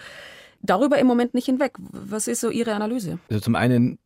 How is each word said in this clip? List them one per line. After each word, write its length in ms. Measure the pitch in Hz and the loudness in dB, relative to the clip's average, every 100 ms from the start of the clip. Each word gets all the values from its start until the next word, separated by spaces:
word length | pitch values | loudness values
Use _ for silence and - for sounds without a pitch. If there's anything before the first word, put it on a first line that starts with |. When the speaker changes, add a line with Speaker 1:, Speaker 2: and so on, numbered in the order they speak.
| - - - - - _ | -10 -20 -20 -20 -20 _
Speaker 1:
darüber 360 | - 185 277 277 | 0 2 4 4
im 80 | 254 | 4
Moment 260 | 240 240 | 4 2
nicht 120 | 247 247 | 0 -2
hinweg? 260 | 254 277 - | 0 0 -4
Was 480 | 185 - 196 214 214 | -16 -14 -10 -6 -4
ist 120 | 233 | -4
so 120 | 233 | -2
Ihre 240 | 226 226 208 | -2 -2 -2
Analyse? 420 | 214 247 180 170 - | -2 -4 -6 -8 -4
Speaker 2:
Also 100 | 107 | -4
zum 140 | 101 117 | 0 2
einen 420 | 117 123 120 - | 4 4 2 0